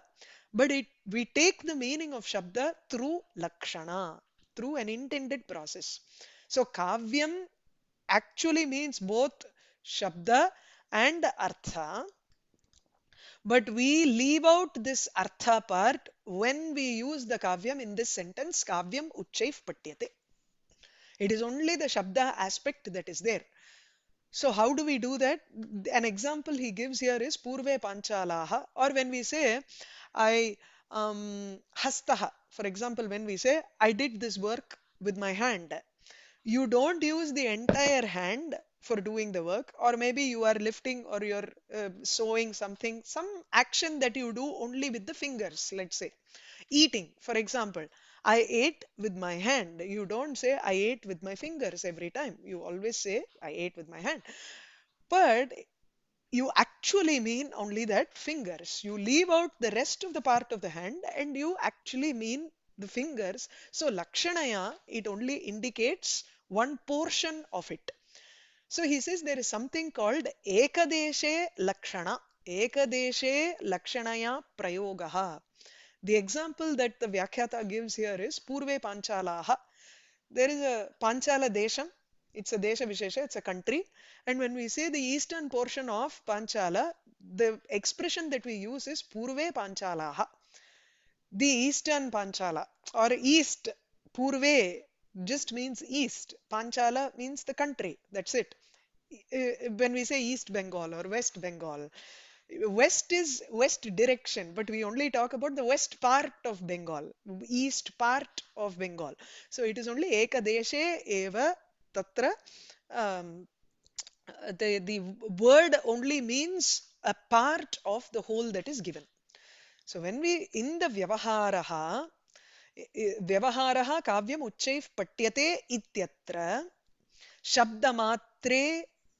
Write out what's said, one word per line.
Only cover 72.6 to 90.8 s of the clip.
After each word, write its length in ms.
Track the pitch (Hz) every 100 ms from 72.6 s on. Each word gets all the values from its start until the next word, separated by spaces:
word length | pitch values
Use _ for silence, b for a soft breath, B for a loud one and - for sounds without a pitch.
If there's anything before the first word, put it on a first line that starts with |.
| 233 269 277 254 254 240 262 277 330 330
lakshanaya 800 | 208 180 - 247 226 226 233 269 - -
prayogaha. 840 | 190 180 202 190 165 180 190 151 - B B B B B
The 140 | 180 214
example 600 | 196 294 320 302 320 269
that 220 | 240 -
the 80 | 226
Vyakhyata 640 | 190 190 - 240 233 208
gives 240 | 220 226
here 260 | - 214 190
is 200 | 214 -
purve 420 | - 269 277 277
panchalaha. 760 | 214 202 190 196 185 170 165 254 _ b b b b b _
There 180 | 247 262
is 100 | 294
a 300 | 277 233 202 -
Panchala 500 | 220 254 285 277 262
desham. 380 | 202 214 - 320 - _ _ _
It's 180 | 214 202
a 60 | 220
desha 300 | 208 226 233
vishesha, 360 | 196 196 -
it's 120 | 196 208
a 60 |
country. 440 | - 185 196 285 392 B B B -
And 140 | 254
when 160 | 247 247
we 120 | 233
say 220 | 302 320
the 100 | 294
eastern 520 | 254 285 - 330 285
portion 360 | 240 240 285 254
of 320 | 208 277 - -
Panchala, 640 | 208 220 220 180 190 320 - _ _ 185 185
the 260 | 226 214 -
expression 640 | 214 - - 349 370 320
that 120 | 269
we 120 | 247 214
use 320 | 202 269 269
is 160 | 311
purve 500 | - 220 240 269 339
panchalaha. 720 | 269 196 190 190 165 156 147 214 _ b b b b